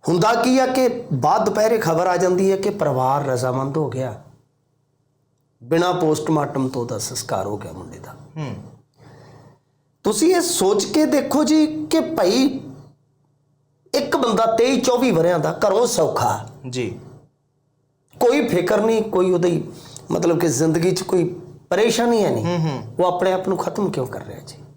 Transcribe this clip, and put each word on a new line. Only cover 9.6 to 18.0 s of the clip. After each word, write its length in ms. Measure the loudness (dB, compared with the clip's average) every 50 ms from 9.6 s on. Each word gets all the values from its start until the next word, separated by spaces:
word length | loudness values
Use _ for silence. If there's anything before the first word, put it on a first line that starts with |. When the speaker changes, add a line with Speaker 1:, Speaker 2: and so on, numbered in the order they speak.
| _ _ _ _ _ _ _ _ _
Speaker 1:
ਤੁਸੀਂ 320 | -2 0 2 4 4 4
ਇਹ 60 | 4
ਸੋਚ 440 | 2 0 -2 0 2 2 2 2 0
ਕੇ 200 | 0 2 2 2
ਦੇਖੋ 380 | 4 2 0 0 0 0 0 2
ਜੀ 440 | 4 4 4 2 2 -2 -6 -4 0
ਕਿ 80 | 0 0
ਭਾਈ 600 | 0 0 0 0 2 2 2 2 2 0 0 -4 -12 -14 -18 -20 -20 -20 _ _ _ _ _ _ _ _ _ _ _ _ _ _ _ _ _ _ _ _ -4
ਇੱਕ 240 | -4 -2 0 0 0
ਬੰਦਾ 280 | 0 2 2 2 2
ਤੇਈ 340 | 2 2 2 2 2 2 2
ਚੌਵੀ 320 | 2 2 2 2 2 2
ਵਰਿਆਂ 280 | 2 2 2 2 2 2
ਦਾ 200 | 0 -2 -2 0 0 2
ਘਰੋਂ 200 | 2 2 2 2
ਸੌਖਾ। 600 | 2 2 0 0 0 0 0 0 -2 -2 -6 -12 -16 -16 -14 -10
Speaker 2:
ਜੀ। 300 | -6 -6 -6 -6 -6 -12 -16 -20 -20 -20 _ _ _ _ _ _ _ _ _ _ _ _ _ _ _ _